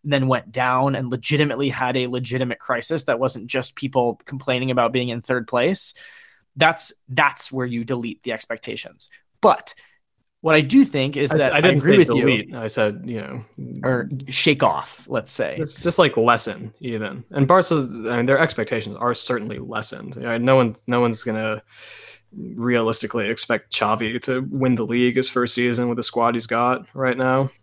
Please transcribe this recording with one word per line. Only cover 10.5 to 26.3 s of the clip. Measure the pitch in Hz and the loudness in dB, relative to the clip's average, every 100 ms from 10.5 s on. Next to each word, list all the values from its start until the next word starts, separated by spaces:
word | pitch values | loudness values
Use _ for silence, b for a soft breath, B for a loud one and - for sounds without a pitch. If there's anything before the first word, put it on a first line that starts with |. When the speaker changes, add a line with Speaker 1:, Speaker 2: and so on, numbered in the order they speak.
| 156 | 4
Speaker 1:
I | |
do | 139 269 | 6 6
think | 135 143 135 143 | 6 2 -2 0
is | 139 | 0
Speaker 2:
I, | 156 | 2
Speaker 1:
that | 131 | 4
Speaker 2:
I | 147 | 4
didn't | 175 | 4
Speaker 1:
I | 160 | 4
agree | 143 | 6
Speaker 2:
say | 202 | 6
Speaker 1:
with | 151 | 6
you. | 117 139 | 4 4
Speaker 2:
delete. | 113 104 | 2 -2
I | 123 113 | -8 -4
said, | 123 107 101 104 | 0 0 -2 -8
you | 113 | -8
know, | 71 127 113 - 127 131 | -8 -12 -14 -16 -12 -4
Speaker 1:
Or | 131 123 135 135 135 | -2 -2 -2 -8 -6
shake | 131 160 139 | 0 2 4
off, | 127 76 - - - | 2 0 -8 -18 -6
let's | 123 - | -6 -4
say. | - 87 - | -4 -4 -6
Speaker 2:
It's | 151 - | -8 -4
just, | 175 170 | -2 2
like, | 160 - | 4 4
lessen | 117 117 - - 113 - | 4 4 2 -2 -14 -12
even. | 127 110 107 67 113 | -8 -6 -6 -10 -8
And | 143 135 | -2 4
Barca, | 185 180 160 | 4 4 0
I | 127 110 113 120 | -2 -6 -4 -2
mean, | 123 | 2
their | 135 | 2
expectations | 131 - 110 117 107 - | 2 0 -4 -4 -4 -4
are | 120 | -4
certainly | 120 - 120 107 123 | -2 -4 -4 -6 -10
lessened. | 127 110 107 - - - | -8 -6 -6 -8 -14 -10
You | |
know, | 120 117 | -6 -2
no | 123 131 | 4 4
one, | 120 107 - | 4 -2 -4
no | 123 | 0
one's | 120 110 | 0 0
gonna | 120 110 110 107 _ B B B B B _ - | -4 -4 -4 -6 _ B B B B B _ -14
realistically | - 113 120 120 113 110 107 120 104 | -12 -6 0 2 2 0 0 -4 -2
expect | 117 - 113 _ | -2 0 -2 _
Xavi | - 107 110 110 120 | -2 0 0 -2 -2
to | - 127 139 | -2 -2 -2
win | 139 127 | 0 2
the | 120 | 2
league | 110 120 123 | 0 2 2
his | 123 127 | 2 0
first | 127 120 | 0 0
season | - 123 120 123 | 0 0 0 -2
with | 120 | 0
the | |
squad | 117 120 117 | 0 2 0